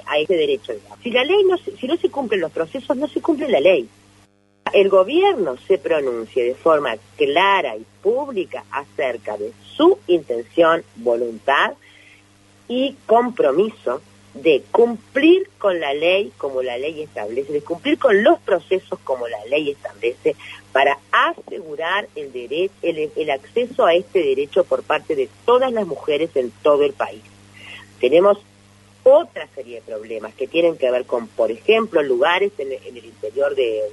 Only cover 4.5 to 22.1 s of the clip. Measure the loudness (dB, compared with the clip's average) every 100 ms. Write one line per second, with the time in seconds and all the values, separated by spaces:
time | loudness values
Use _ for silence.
4.5 | _ 0 2 6 4 4 2 2 0 -4
5.5 | -6 -2 -2 0 -2 -2 -6 -4 -2 -2
6.5 | 0 2 2 0 -6 -12 -4 0 2 2
7.5 | 2 0 -8 -14 _ -2 -2 -4 -6 -8
8.5 | -10 -10 -10 -8 -6 -4 -4 -8 -8 -10
9.5 | -12 -16 2 4 4 0 -2 0 -6 -4
10.5 | 2 2 2 -4 -6 -2 0 -2 -6 0
11.5 | 0 0 -4 _ -20 -20 -20 _ _ _
12.5 | _ -8 -4 -4 -6 2 2 2 0 0
13.5 | 2 -2 -4 -8 -8 _ _ _ -4 0
14.5 | 0 0 2 2 0 -6 2 4 4 2
15.5 | -4 -2 -2 -2 0 2 0 -2 -8 -6
16.5 | -4 -4 -6 -8 -8 -12 -10 -6 -6 -4
17.5 | -6 -6 -6 -2 0 2 4 4 2 0
18.5 | -2 0 -4 -4 -12 -6 -6 -6 -8 -4
19.5 | -2 -2 -8 -12 -6 -6 -2 -4 -4 -12
20.5 | -20 -4 0 2 0 -2 0 0 -2 -12
21.5 | -14 -12 -8 -4 -4 -6